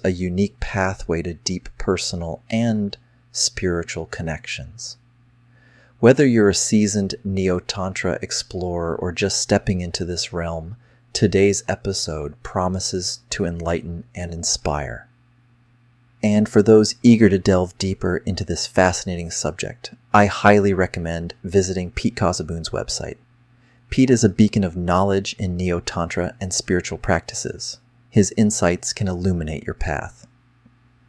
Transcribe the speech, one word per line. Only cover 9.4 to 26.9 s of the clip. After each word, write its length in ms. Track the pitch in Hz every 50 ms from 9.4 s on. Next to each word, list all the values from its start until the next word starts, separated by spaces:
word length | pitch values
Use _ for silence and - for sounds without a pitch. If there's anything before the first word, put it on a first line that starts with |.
stepping 400 | - - 104 101 - - 101 90
into 240 | 87 87 85 - 90
this 260 | 85 87 82 - -
realm, 460 | - 87 85 85 82 80 80 85 107 - _ _ _ _ _ _ _
today's 500 | - - 98 87 95 98 101 98 - - -
episode 640 | 95 - - 101 95 - - - 78 76 73 73 76 - _
promises 800 | - - 101 90 92 92 92 - - - 92 87 - - - _ _
to 160 | - - 101
enlighten 580 | 85 85 85 82 82 87 82 - 85 85 85 - - _
and 200 | - 90 87 85
inspire. 720 | 82 85 - - - - - 73 76 73 - - - - _ _ _ _ _ _ _ _ _ _ _ _ _ _ _ _ _ _ _ _ _ _ _ -
And 240 | 107 104 107 107 -
for 100 | - 110
those 360 | 101 113 110 110 107 104 - - -
eager 280 | 123 117 110 113 101
to 80 | 95 95
delve 400 | 92 - 95 90 90 87 - _
deeper 400 | - 95 95 - - 90 90 -
into 260 | - - 92 - 95
this 220 | - 87 - -
fascinating 640 | - - - 92 92 90 - - 98 90 85 85 82
subject, 640 | - - - 73 78 - - - - - _ - - _ _ _ -
I 140 | 104 104
highly 480 | 98 - - - 104 104 104 98 101 95
recommend 580 | 92 92 90 - 95 85 82 85 85 85 85 - - -
visiting 500 | 95 85 98 92 90 92 92 90 87 -
Pete 220 | - - 117 -
Kasaboon's 540 | - 110 87 90 - 82 78 82 85 80 -
website. 480 | - - - - - - - - - - _ _ _ _ _ _ _ _ _ _ _ _ _ _
Pete 220 | - - 131 127
is 120 | 131 113 -
a 60 | 104
beacon 340 | 87 - 107 104 - 113 98
of 140 | 90 85
knowledge 580 | 90 87 87 87 92 98 101 98 98 98 - - -
in 180 | 101 92 87
Neo 240 | 87 92 92 87 87
Tantra 560 | - - - 90 85 85 - - 87 - - -
and 140 | 98 92 -
spiritual 460 | - - - 95 90 87 -